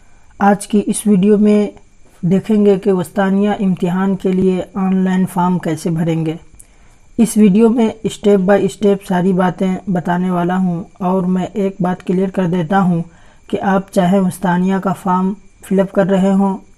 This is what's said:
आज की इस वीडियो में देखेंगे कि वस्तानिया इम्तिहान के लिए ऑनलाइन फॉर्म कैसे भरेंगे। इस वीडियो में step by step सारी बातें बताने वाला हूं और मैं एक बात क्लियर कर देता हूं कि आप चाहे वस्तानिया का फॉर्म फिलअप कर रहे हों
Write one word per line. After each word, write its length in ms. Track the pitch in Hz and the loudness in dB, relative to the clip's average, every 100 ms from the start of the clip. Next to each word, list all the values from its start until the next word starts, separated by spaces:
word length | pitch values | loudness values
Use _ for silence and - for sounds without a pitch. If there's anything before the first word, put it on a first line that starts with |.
| - - - - | -20 -20 -20 -2
आज 260 | 202 196 - | 0 0 0
की 140 | 208 | -2
इस 220 | - 208 208 | 0 -2 0
वीडियो 300 | 202 202 208 | 2 4 4
में 320 | 208 208 208 - _ _ - - | 4 2 0 -6 _ _ -20 -6
देखेंगे 540 | 165 190 190 214 202 196 | 0 0 0 2 4 2
कि 140 | 202 | 2
वस्तानिया 640 | 190 165 - 190 196 208 | 0 -2 -2 0 0 0
इम्तिहान 600 | 202 190 175 180 180 196 185 | 0 -2 0 -2 -2 -2 -2
के 160 | 190 | -2
लिए 340 | 190 185 180 - 208 | 0 0 0 -4 -4
ऑनलाइन 480 | 190 190 185 185 185 | -2 0 0 0 -2
फॉर्म 300 | 185 180 180 | 0 0 0
कैसे 320 | 170 156 185 | -2 -4 -4
भरेंगे। 480 | 160 170 160 160 160 - - - _ - _ - - | -4 -2 -2 -4 -6 -14 -20 -20 _ -20 _ -12 -2
इस 180 | 220 214 | 0 4
वीडियो 300 | 208 190 226 | 4 6 4
में 240 | 240 220 - 202 | 4 0 -2 -8
step 380 | - 208 202 185 | -2 2 2 4
by 120 | 202 190 | 2 0
step 340 | - 208 196 - | 0 0 0 -2
सारी 240 | 180 180 | -2 0
बातें 440 | 180 180 180 190 185 - | 0 0 0 -4 -4 -4
बताने 420 | 180 175 175 180 | -4 -2 -2 -2
वाला 260 | 180 175 185 | -2 -2 -2
हूं 500 | 185 170 - - 180 | -2 -4 -8 -6 -2
और 200 | 190 180 | -2 0
मैं 220 | 185 180 | -2 -4
एक 280 | 214 196 196 | -4 -4 -2
बात 200 | 175 180 | -4 -4
क्लियर 280 | - 185 190 | -4 -2 -2
कर 160 | 190 180 | -2 -2
देता 320 | 180 165 196 | -2 -2 0
हूं 240 | 180 170 170 - - - - | 0 0 -4 -14 -20 -20 -8
कि 60 | 202 | -4
आप 320 | 202 196 190 | 0 -2 -2
चाहे 260 | 202 175 202 | 0 2 2
वस्तानिया 580 | 185 - 185 175 185 190 | 0 -2 -2 0 0 -2
का 120 | 190 | -2
फॉर्म 420 | 180 190 185 185 208 - _ | -6 -2 -2 -2 -6 -14 _
फिलअप 260 | - 190 190 | -4 -2 0
कर 160 | - 190 | 0 0
रहे 260 | 190 190 | 2 2
हों 240 | 190 196 190 - | 2 0 -2 -10